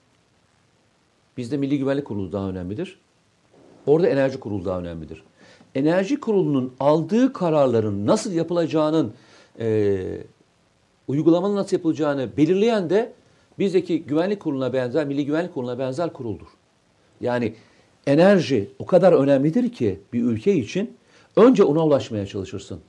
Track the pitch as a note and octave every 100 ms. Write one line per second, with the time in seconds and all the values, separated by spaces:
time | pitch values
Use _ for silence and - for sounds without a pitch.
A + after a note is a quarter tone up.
0 | _ _ _ _ _ _ _ _ _ _
1 | _ _ _ - A#2+ C#3+ C#3 C#3+ C3 C#3
2 | C#3+ G#2 F#2 G2+ G2 F#2 F2+ G#2+ F#3+ -
3 | _ _ _ _ _ _ - - - D#3
4 | F3+ C#3 C3+ B2+ A2 G2+ F2+ F2+ F2 E2
5 | D2+ D#2+ - _ - - _ C3+ D3+ F3+
6 | G3 C#4+ A3+ G3+ D3+ C#3 B2+ - C#3 D#3
7 | D3 A3 C4 - F3 D#3 C3+ A#2 G#2+ G2+
8 | G#2 G#3+ A3+ E3 E3 F3 D#3+ D#3 D3+ D#3+
9 | B2 - _ - _ - A2+ G#2+ G2+ G2
10 | F#2 F#2 - _ _ _ _ _ _ _
11 | - C#3 D#3+ E3+ G3 G3+ G3 F3 E3 C#3
12 | D3+ C#3 B2 - D3+ F#3 A3+ A3 E3 G3
13 | B3 - _ _ _ - F#3+ F3 E3+ E3
14 | - D3+ F#3 G#3 D#3+ C3+ C3 C3 B2 D3+
15 | C#3+ C#3 C#3+ D#3 F3 D3 B2 B2 C3 C3
16 | E3+ - A#2+ F#2 - _ _ _ _ _
17 | _ - A#2+ B2 A#2 - _ _ _ _
18 | - C#3+ F#3 G3+ A#2+ C3 G2 - - F#3
19 | F3+ D#3+ C#3 C#3 D3 B3 B3 - A2+ -
20 | - A#2+ A#2+ A2 G3 F#3+ G#2+ F3+ A#3 -
21 | _ _ _ - A#3 G#3+ G3 D3+ D#3+ C3+
22 | G#2+ G#2+ G2 G#2 F#2 G2 - G2